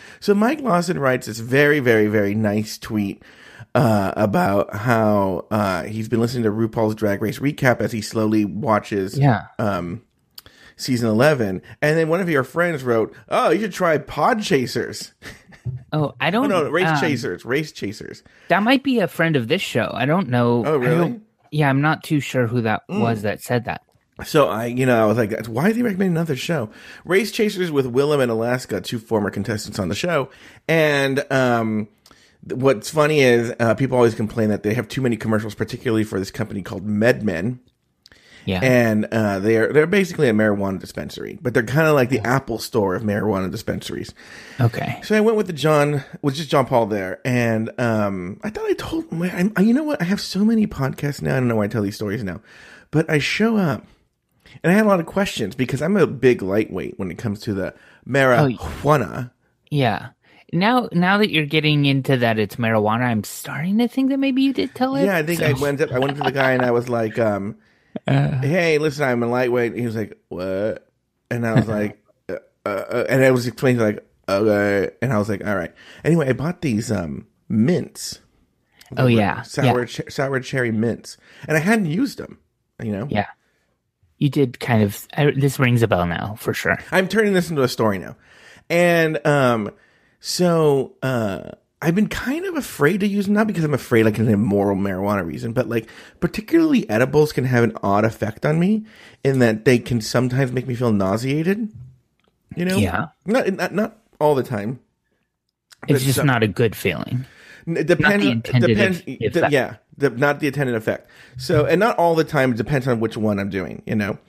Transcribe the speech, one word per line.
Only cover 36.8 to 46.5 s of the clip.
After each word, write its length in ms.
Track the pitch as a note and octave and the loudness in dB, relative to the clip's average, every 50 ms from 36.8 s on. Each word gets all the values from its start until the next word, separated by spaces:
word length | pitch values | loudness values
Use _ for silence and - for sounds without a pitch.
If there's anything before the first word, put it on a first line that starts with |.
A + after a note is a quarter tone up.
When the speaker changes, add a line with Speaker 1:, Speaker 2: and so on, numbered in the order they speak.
| F2+ G#2+ | -6 -4
Speaker 1:
MedMen. 720 | G#2 G#2 A2 B2 C3 C3 A2 G#2 F2 D#2+ F#2 A#2+ B2+ B2 _ _ _ _ _ _ _ _ _ - - _ _ _ - - - | 0 2 4 4 2 2 0 -4 -2 -2 -4 -4 -6 -6 _ _ _ _ _ _ _ _ _ -20 -20 _ _ _ -20 -12 -6
Speaker 2:
Yeah. 140 | - F#2+ F2+ | -4 -2 0
Speaker 1:
And, 440 | B2 C3 B2+ B2 A#2 A2+ G#2+ G#2+ G#2 | 2 4 4 4 4 4 2 0 0
uh, 340 | - - A2+ A2 G2+ G2 F#2+ | 0 0 0 0 0 0 0
they're, 320 | G2 A2 A2+ A2 A2 - | 2 2 4 4 2 4
they're 160 | A2+ D3+ D#3 E3+ | 4 2 2 4
basically 400 | G3 G3+ F#3+ E3+ - - D3 A#2+ | 2 0 0 -2 -2 0 2 2
a 60 | G#2+ | 4
marijuana 440 | G#2+ A2 G#2+ G2+ G2+ G2 G2 F#2+ F2+ | 4 2 2 2 0 -2 -4 -4 -6
dispensary, 640 | - - - - - - - - - G#1 - - | -10 -12 -12 -12 -12 -10 -10 -12 -12 -12 -12 -6
but 120 | - B2 G#2+ | -6 -2 0
they're 100 | B2+ A2+ | 0 0
kinda 300 | A2 B2 D#3 D#3+ D#3 D3+ | 0 0 2 4 4 4
like 160 | C#3+ B2 A#2+ | 4 2 2
the 80 | C3+ G#2+ | 0 -2
Speaker 2:
Yeah. 180 | G2+ A#2 B2+ | 0 0 0
Speaker 1:
Apple 240 | C3+ - - A#2 A2 | 0 0 -2 -8 -8
Store 340 | - - - A#2 G2+ F#2+ F2+ | -8 -4 0 0 0 2 0
of 80 | - | -2
marijuana 480 | A2+ G#2+ G2+ G#2+ F#2+ G#2+ G2+ F#2+ F#2+ F#2 | -2 -2 -2 0 0 0 0 0 -2 -4
dispensaries. 640 | - A2+ - - E2+ - - - - - - - - _ - - - - - - - - | -6 -8 -6 -6 -6 -6 -6 -10 -10 -10 -10 -12 -14 _ -20 -20 -20 -20 -20 -18 -4 0
Speaker 2:
Okay. 400 | A#2+ A2+ - - - - - - | 0 0 0 -2 -6 -6 -8 -10
Speaker 1:
So 140 | - - G#3+ | -4 0 0
I 60 | G#3+ | 2
went 160 | G#3 A3+ A3+ G#3+ | 4 2 2 0
with 100 | G#3 F3+ | -2 -4
the 60 | E3 | -6
John, 500 | C3+ C3+ D#3 D#3 D3 C#3+ D3 D3 C#3 - - - - | -2 2 2 4 4 4 2 0 -4 -6 -8 -16 -4
with 140 | - C#3+ C3+ | -4 -4 -4
just 140 | D3+ D#3+ | -4 -6
John 160 | C3+ | 0